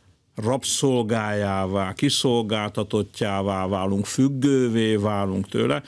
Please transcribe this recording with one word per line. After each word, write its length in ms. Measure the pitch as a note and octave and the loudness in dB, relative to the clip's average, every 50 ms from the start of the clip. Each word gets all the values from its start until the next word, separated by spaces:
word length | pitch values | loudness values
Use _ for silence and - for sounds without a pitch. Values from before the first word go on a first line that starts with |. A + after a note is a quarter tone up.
| _ _ _ _ _ _ - - G#2 | _ _ _ _ _ _ -10 -4 -2
rabszolgájává, 1500 | A2+ C3 B2+ - - - - D3 C3+ B2+ B2 A#2 G#2 A#2 A2+ G#2+ G#2+ G#2 G#2 G2+ G2 F#2+ F#2+ F#2+ F#2+ G2 G2 F#2+ F#2 F#2 | -2 -2 -2 -2 -4 -2 0 2 2 2 2 2 0 0 -2 0 -2 0 0 0 0 0 0 0 0 0 0 -2 -2 -2
kiszolgáltatottjává 1700 | - C#3+ C#3+ C3 - - C3+ A#2+ A#2+ A2 G2+ A2 G#2+ G#2 G#2 - - G#2 - - G#2 G2+ - - - A#2 G#2 G2 G2 G2 G2+ G2 F#2+ F#2 | 0 0 0 0 2 2 2 2 2 0 0 -2 -2 -2 -2 -4 -4 -4 -2 0 -2 -2 -2 -4 -4 -2 -2 0 0 0 0 0 -2 -2
válunk, 380 | F#2 G2+ F#2 F#2 G2 G2 G2 G2+ | -2 0 0 0 0 0 -2 -2
függővé 920 | - - - C3 C#3 C#3 C3 B2 C#3+ C#3 C3 B2+ A#2+ A2+ A2+ A2+ A2 A2 | -2 0 2 2 2 2 2 2 2 4 4 2 2 2 2 2 2 2
válunk 520 | G#2 G2+ G#2+ G#2 G2+ G2+ F#2+ F#2+ G2 F#2+ | 2 2 0 0 0 -2 -2 -2 -4 -4
tőle, 340 | - - A2+ A#2 B2+ C#3+ D3 - | -4 -2 -2 0 0 0 -2 -4